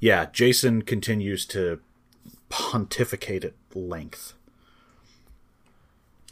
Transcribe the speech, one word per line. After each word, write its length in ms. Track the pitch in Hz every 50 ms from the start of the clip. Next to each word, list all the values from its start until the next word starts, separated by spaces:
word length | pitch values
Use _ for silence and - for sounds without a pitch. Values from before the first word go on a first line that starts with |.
Yeah, 240 | 110 110 98 87 82
Jacen 600 | - - - 120 127 123 - - 123 117 110 107
continues 580 | - 123 104 - 117 110 104 98 101 98 92 -
to 340 | - - 101 92 87 85 - - _ _ _ _ _ _ _ - - - - _ -
pontificate 960 | - - - - - 117 101 - - - 123 - - - - - 98 92 85
at 80 | - - - _ _ -
length. 580 | 95 92 90 85 82 78 80 - - - - - - _ - _ _ _ _ _ _ _ _ _ - - _ _ _ - - - - - _ _ _ _ _ _ _ - _ _ _ _ _ _ _ - -